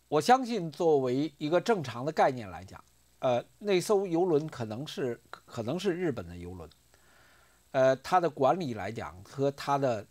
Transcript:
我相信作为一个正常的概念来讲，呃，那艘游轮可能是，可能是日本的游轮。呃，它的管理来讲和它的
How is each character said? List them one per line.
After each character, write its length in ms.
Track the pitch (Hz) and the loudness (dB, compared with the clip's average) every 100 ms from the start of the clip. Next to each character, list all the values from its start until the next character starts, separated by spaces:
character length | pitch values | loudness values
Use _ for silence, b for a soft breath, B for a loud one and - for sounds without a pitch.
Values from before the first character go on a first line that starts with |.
| _ | _
我 140 | 147 | 0
相 260 | 226 262 240 | 4 4 4
信 240 | 233 165 | -4 -4
作 280 | - 170 147 | 0 4 4
为 360 | 127 131 156 - | 4 0 -2 -4
一 120 | 147 | 0
个 120 | 175 | 0
正 220 | 170 208 | 2 0
常 220 | 131 117 | -2 -6
的 80 | 139 | -4
概 180 | 156 175 | 2 2
念 180 | 127 101 | 0 -8
来 160 | 85 | -14
讲， 200 | 98 - _ _ _ _ | -16 -20 _ _ _ _
呃， 260 | 135 120 - _ | -2 -2 -4 _
那 220 | 208 180 | 0 0
艘 260 | 170 202 196 | 2 0 2
游 180 | 165 | 0
轮 220 | 185 147 156 | 2 2 0
可 180 | - 110 | -6 -8
能 200 | 107 151 | -8 -10
是， 340 | - 127 117 _ | -6 -6 -6 _
可 360 | - - - | -20 -12 -8
能 120 | 110 175 | -6 -4
是 160 | 196 | -2
日 200 | 170 175 | -2 -2
本 120 | 117 85 | -4 -8
的 80 | 87 | -12
游 180 | 87 | -14
轮。 160 | 92 78 _ _ b b b b b b b _ | -14 -16 _ _ b b b b b b b _
呃， 240 | 135 131 131 | 2 4 2
它 240 | - 185 | 2 2
的 100 | 170 | 2
管 300 | 139 135 175 | 4 2 2
理 140 | 147 | -2
来 180 | 107 95 | -6 -8
讲 280 | 117 73 87 | -8 -10 -12
和 260 | 98 - 139 | -14 -4 -2
它 260 | 139 - 139 | -2 -2 0
的 300 | 135 110 - | 0 -2 -6